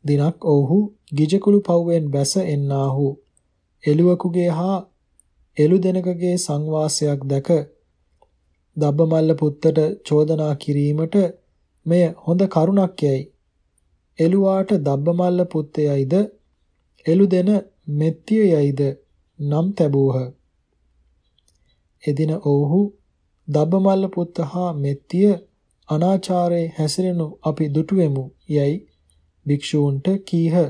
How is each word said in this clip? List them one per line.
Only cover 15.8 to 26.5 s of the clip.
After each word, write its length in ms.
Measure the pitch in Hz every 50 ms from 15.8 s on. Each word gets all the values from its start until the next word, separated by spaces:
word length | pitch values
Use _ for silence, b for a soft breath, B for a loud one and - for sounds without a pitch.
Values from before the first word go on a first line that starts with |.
| 151 147 143 139 135 131 165 196 214 - - _ _ _ _ _ _ _ _ _ _ _ _ _ _
එළු 200 | 151 165 190 196
දෙන 240 | 185 185 180 180 196 208 196 - - _ _ _
මෙත්තියයයිද 960 | 151 147 147 156 160 160 160 _ - 214 220 214 190 165 147 143 143 139 135 143 135 135 - _ _ _ _ _ _ _ -
නම් 280 | 147 143 147 156 170 196
තැබූහ. 460 | 202 - 165 147 139 139 135 135 127 127 127 127 - _ _ _ _ _ _ _ _ _ _ _ _ _ _ _ _ _ _ _ _ _ _ _ _ _ _ _ _ _ _ _ _ _
එදින 300 | - 151 143 139 156 156 156 -
ඔවුහු 420 | - 147 143 143 147 143 165 190 202 202 - _ _ _ _ _ _ _ _ _ _ -
දබ්බමල්ල 600 | 143 151 151 160 185 190 190 196 190 190 190 190
පුත්ත 300 | 190 175 175 170 - -
හා 300 | 165 139 - 175 180 175
මෙත්තිය 580 | 160 147 139 139 143 139 _ _ - 180 202 208 196 - - _ _ _ _ _ _ _ _ -
අනාචාරයේ 800 | 151 151 175 185 196 185 190 - 185 180 175 175